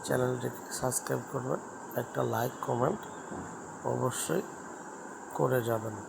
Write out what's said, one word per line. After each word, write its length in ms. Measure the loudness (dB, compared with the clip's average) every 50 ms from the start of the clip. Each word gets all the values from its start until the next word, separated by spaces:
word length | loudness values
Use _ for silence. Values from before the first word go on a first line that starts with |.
| 2
চ্যানেলটিকে 580 | 4 4 4 4 4 2 2 0 -2 -4 -4 -8 -6 -4 0
সাবস্ক্রাইব 420 | 0 2 0 0 0 0 -2 -2 -2 -2
করবেন, 280 | -4 -4 0 0 0 -2 -2 -8 -10 -10 -10 -4 -2
একটা 260 | -2 -2 0 0 2 2
লাইক 300 | 2 4 2 2 0 0 -2
কমেন্ট 400 | 0 0 4 4 4 4 4 2 -4 -8 -8 -10 -8 -6 -6 -6 -6 -6 -8 -8 -10 -10 -10 -2 0
অবশ্যই 580 | 2 2 4 4 2 2 0 0 2 2 0 0 -2 -8 -10 -10 -10 -10 -10 -10 -10 -10 -10 -10 -10 -10 -10 -10 -6 2
করে 260 | 4 4 6 6 4 4
যাবেন। 320 | 4 2 2 2 -2 -4 -4 -6